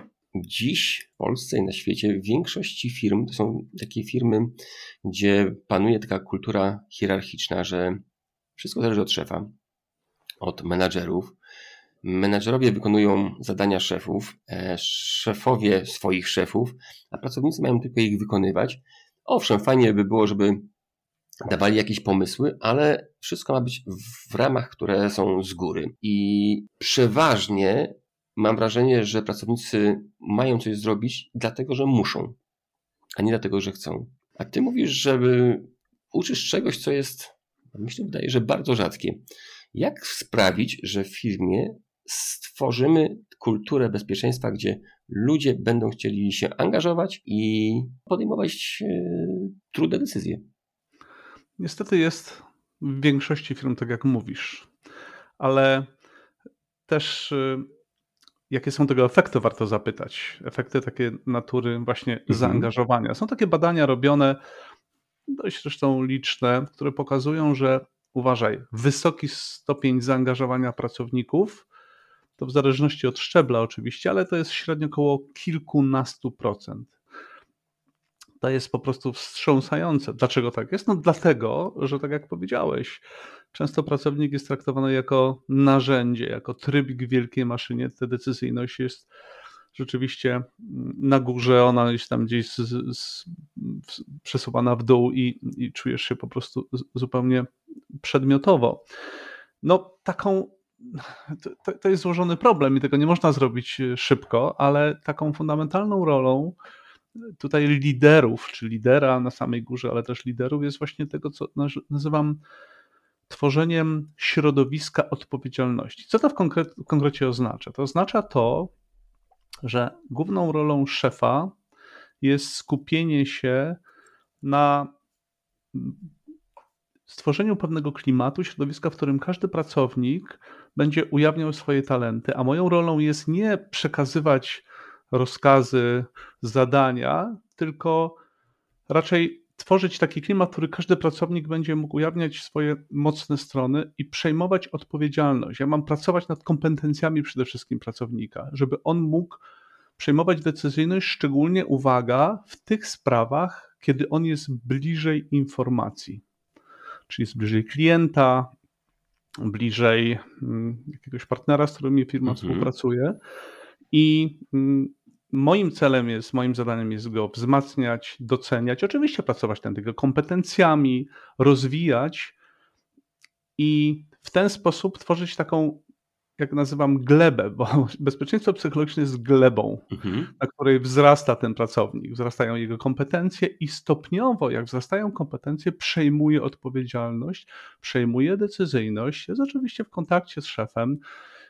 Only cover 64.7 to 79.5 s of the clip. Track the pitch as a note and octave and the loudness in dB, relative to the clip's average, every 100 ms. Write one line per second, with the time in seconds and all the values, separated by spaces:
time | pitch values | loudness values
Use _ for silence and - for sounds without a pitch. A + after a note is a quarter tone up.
64.7 | - _ _ _ _ - C#4 - - D3 | -20 _ _ _ _ -10 -8 -6 -8 -10
65.7 | - C#3 C3 C3 C3 - - B2 B2+ C#3 | -2 0 0 0 -2 -4 -2 2 2 -2
66.7 | - C#3+ C#3 C#3 C#3 C#3 D#3+ D3+ C3 C3+ | -6 -4 -4 -2 -2 0 0 2 2 2
67.7 | C3 - _ _ C3 B2+ A#2+ A2 G#2 - | 2 -2 _ _ -2 0 2 0 -2 -8
68.7 | A2 C#3 C#3 E3+ E3 D3 - - - - | -2 0 2 0 -2 -6 -10 -14 -8 -6
69.7 | C#3 C3+ B2+ B2 C3 B2+ B2 B2+ B2+ B2+ | -2 0 0 2 0 0 0 -2 -2 -2
70.7 | - A#2+ - A#2+ B2+ A#2 D#3 G#3 - _ | -4 -8 -8 -6 -4 0 0 0 -4 _
71.7 | _ _ _ _ _ _ - C3 C#3 C3+ | _ _ _ _ _ _ -12 -4 2 2
72.7 | C3 D3 - B2+ B2+ - F3 C3+ A#2+ A2+ | 4 2 0 -4 -4 0 2 4 2 0
73.7 | - A2+ - - F#3+ F#3 E3+ D#3+ - - | -4 -10 -4 -2 0 0 -2 -4 -6 -4
74.7 | D#3 D3+ D3 D3 C#3 C#3 - - D#3+ - | -2 -2 0 2 2 -2 -12 -6 -6 0
75.7 | D3+ C3+ C3+ B2 - B2 - A2+ G#2 - | 2 4 2 -2 -6 -10 -4 -4 -4 -8
76.7 | G#2+ A#2+ _ _ - - - _ _ _ | -14 -16 _ _ -20 -20 -20 _ _ _
77.7 | _ _ _ _ _ - _ C3 C3 - | _ _ _ _ _ -20 _ -2 -2 -2
78.7 | C#3 C3+ C3 C3 A#2+ - - - | -4 -4 -6 -6 -8 -10 -4 2